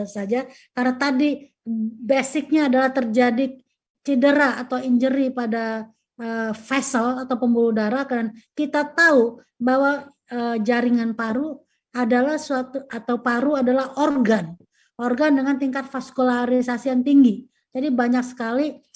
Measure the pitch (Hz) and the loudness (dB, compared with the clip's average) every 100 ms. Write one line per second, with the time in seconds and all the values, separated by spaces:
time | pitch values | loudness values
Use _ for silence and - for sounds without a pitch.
0 | 202 208 196 240 262 - _ - 247 254 | -6 -8 -4 -4 -4 -14 _ -4 -2 0
1 | 285 254 294 285 - _ - 226 220 - | 0 2 0 -2 -10 _ -8 -4 -4 -6
2 | 214 269 262 311 294 311 285 254 262 262 | 0 0 0 -4 0 2 2 2 2 0
3 | 233 220 247 233 269 262 _ _ _ _ | -2 2 2 2 -2 -4 _ _ _ _
4 | - 269 285 285 285 226 247 254 262 247 | -2 2 4 4 2 0 -6 -6 0 2
5 | 262 269 262 254 240 226 226 220 220 _ | 2 0 -2 -2 -4 -4 -4 -6 -10 _
6 | _ - 233 226 226 214 - 269 269 240 | _ -14 -8 -6 -6 -6 -4 -4 -2 0
7 | 233 254 254 262 247 233 233 220 214 254 | 0 -2 -4 -2 0 2 2 2 0 -2
8 | 269 247 226 - _ - 294 294 294 294 | -2 -4 -4 -8 _ -6 -2 -2 -2 2
9 | 339 285 233 233 _ - 240 262 277 277 | 4 6 4 -2 _ -6 0 2 2 0
10 | - _ - 240 233 233 208 240 247 240 | -6 _ -12 -6 -4 -2 0 2 2 2
11 | 226 220 226 226 302 - _ _ _ 240 | 0 -4 -4 -2 -4 -8 _ _ _ -4
12 | 240 247 269 302 - 262 254 277 269 233 | 0 2 2 -2 -4 -4 -4 -10 -10 -12
13 | 220 240 247 240 277 294 247 262 262 269 | -4 -4 -2 0 0 0 2 0 0 0
14 | 302 285 214 220 165 175 _ _ _ - | 0 2 2 2 0 -12 _ _ _ -8
15 | 240 240 302 277 262 277 269 254 262 262 | -4 0 2 2 2 -2 -2 -4 -8 -10
16 | 247 - 254 240 247 254 247 240 269 254 | -8 0 0 2 0 0 0 -4 -2 0
17 | 254 285 254 196 - _ _ 262 294 247 | 4 6 6 4 -8 _ _ -6 -2 0
18 | 240 247 247 - 226 240 302 - _ | 2 2 -2 -6 -4 -2 -2 -6 _